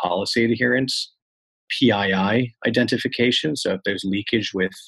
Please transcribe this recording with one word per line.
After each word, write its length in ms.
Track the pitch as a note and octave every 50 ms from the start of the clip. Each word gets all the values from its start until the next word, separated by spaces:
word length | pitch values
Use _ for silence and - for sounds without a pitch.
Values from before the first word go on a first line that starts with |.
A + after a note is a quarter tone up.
policy 440 | - F2 F2 F#2+ G2 - - A#2+ A#2
adherence, 680 | A2+ A#2 A2+ B2 A#2+ B2 B2+ C3 C3 - - - - _ _ _ _ _ _ _ _ _ _ _ -
P 220 | - - C3 A#2
I 220 | G#2 G2+ G2+ G2
I 400 | F#2+ F#2+ F#2+ G2+ A2 B2 B2+ A#2+ - _ -
identification. 880 | A#2+ A2+ B2+ A#2+ A2+ B2+ A#2 - B2+ - - A#2+ B2 A#2+ - - D#3 D3
So 180 | - - - F#2+
if 60 | F#2+ -
there's 200 | G2+ G2+ F2+ -
leakage 480 | G2 F#2+ G2+ G#2 - - A2+ G2+ - -
with 160 | F#2+ F#2 F#2+ F#2+ - -